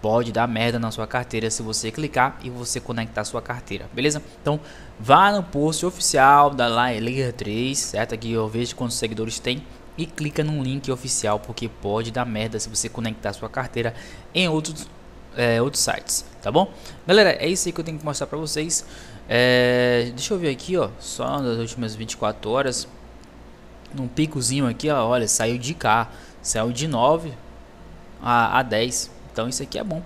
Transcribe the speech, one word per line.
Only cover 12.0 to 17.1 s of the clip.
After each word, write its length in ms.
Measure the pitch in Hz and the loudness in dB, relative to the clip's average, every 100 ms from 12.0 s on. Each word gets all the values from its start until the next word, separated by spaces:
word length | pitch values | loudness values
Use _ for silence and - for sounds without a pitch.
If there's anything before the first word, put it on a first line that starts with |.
| 117 | -2
dar 140 | 120 120 | -4 -2
merda 340 | 107 113 113 | -2 -4 -4
se 80 | 110 | -6
você 220 | 110 113 | -4 -6
conectar 400 | - 113 110 104 | -4 -6 -4 -6
a 40 | |
sua 160 | 101 113 | -6 -8
carteira 460 | - 127 123 117 113 - - - 165 | -6 -4 -2 -4 -4 -14 -16 -4 0
em 140 | 180 | 2
outros, 380 | 156 156 151 - - - - - - | 2 -2 -10 -14 -16 -20 -20 -14 0
é, 240 | 120 117 | 4 4
outros 240 | 127 - | 2 2
sites, 400 | - - - - - - | 0 -2 -2 -4 -4 -8
tá 100 | - | 0
bom? 200 | 135 190 - - - | 2 2 -4 -16 -12
Galera, 260 | - | 4